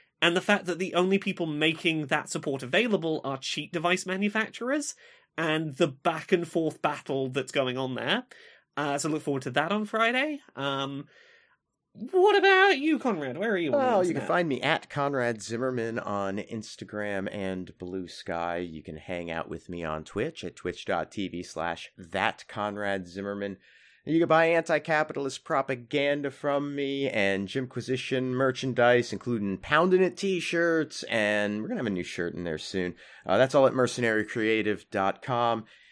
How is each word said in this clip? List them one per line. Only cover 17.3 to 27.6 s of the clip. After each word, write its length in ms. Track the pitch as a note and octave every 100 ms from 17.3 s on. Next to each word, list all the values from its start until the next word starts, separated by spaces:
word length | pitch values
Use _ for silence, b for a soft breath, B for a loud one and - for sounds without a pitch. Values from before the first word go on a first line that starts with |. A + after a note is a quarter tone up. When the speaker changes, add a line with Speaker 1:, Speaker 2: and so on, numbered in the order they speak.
Speaker 2:
and 460 | G#2 F#2+ F#2 F2 -
Blue 320 | F2+ F#2+ F2
Sky. 500 | - - E2+ E2+ F2
You 240 | F2+ D#2
can 140 | - D#2
hang 340 | - F2+ E2+
out 200 | E2 -
with 180 | E2 -
me 160 | E2+
on 200 | E2 D#2
Twitch 380 | D#2+ G2+ C#3+ -
at 140 | F2+ -
twitch 300 | F#2 - -
dot 240 | F2 D#2
T 180 | - F2+
V 140 | F2
slash 480 | F2 D#2+ E2+ E2+ - -
that 480 | F2 F#2+ G#2 - -
Conrad 600 | A2 G#2 G2+ G2+ G2 F2
Zimmerman. 500 | F#2 G2+ G2+ G2+ F#2+ b b b b -
You 120 | D#3+
can 100 | E3
buy 180 | D#3+ E3
anti-capitalist 1000 | E3+ D#3+ D#3 D3 D3+ D#3 C#3+ C#3 -
propaganda 840 | - D3 C3 B2+ A#2 D3 C#3+ D3 C#3+
from 440 | C3+ D3 C#3+ C#3+
me 360 | C#3+ C#3 C#3 C3+
and 360 | A2 G2 F#2+ G2
Jimquisition 840 | C3+